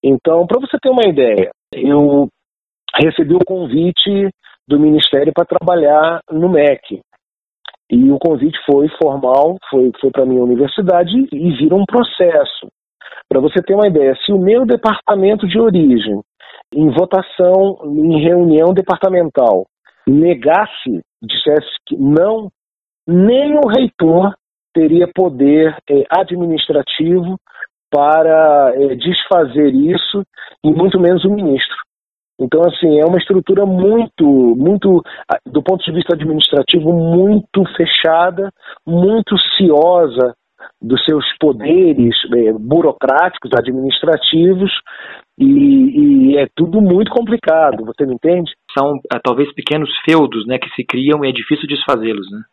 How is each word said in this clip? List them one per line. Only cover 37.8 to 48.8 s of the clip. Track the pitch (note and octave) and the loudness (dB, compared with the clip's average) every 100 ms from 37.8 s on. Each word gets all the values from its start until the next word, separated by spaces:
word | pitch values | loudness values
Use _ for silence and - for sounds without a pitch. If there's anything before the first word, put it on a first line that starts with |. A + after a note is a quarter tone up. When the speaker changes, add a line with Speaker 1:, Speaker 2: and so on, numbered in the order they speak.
| E3+ - D#3+ E3 F3 F3+ G3 _ - - - | -2 0 0 0 0 -2 -10 _ -20 -18 -4
Speaker 1:
muito | E3+ F#3 A3+ G#3 G3 - - | 0 2 0 0 -2 0 2
ciosa | F#3 D3 E3 F3+ D#3+ A#2+ B2 - _ _ - _ | 2 4 4 2 0 0 -2 -4 _ _ -20 _
dos | A2+ B2+ - | -4 -2 0
seus | D3+ - - | -2 -4 -2
poderes, | D#3 B2 G#2+ F3 F3+ C3+ A#2+ - - A#2+ | -2 -2 0 2 2 2 0 0 -2 0
eh, | A2 A2 | 0 -2
burocráticos, | A2 D#3+ E3 - B2+ C3+ F3+ - B2 B2 | 0 0 0 -2 0 0 0 -4 -4 -2
administrativos, | A#2 C3 C3+ C3+ D#3 D#3 - D#3+ F3 F#3 F#3+ - - - - - _ _ | -2 -4 -4 -2 0 0 0 2 2 2 -2 -6 -12 -20 -20 -20 _ _
e, | C4+ C#4+ C#3+ C3+ C3 C#3+ D3 C#3 C3 | 2 4 4 4 2 2 4 4 4
e | C#3+ | 2
é | C#3 | -2
tudo | - E3+ G3 | -2 -2 2
muito | G3+ F3+ G#3+ | 2 2 0
complicado, | A#3+ A3+ A#3 - D#3+ D3+ A2 A2 | -2 -2 -4 0 2 0 -2 -10
você | - C#3 | -6 -6
me | B2 | -2
entende? | D#3+ F3 E3 - _ | -2 -2 -4 -12 _
Speaker 2:
São, | - | -4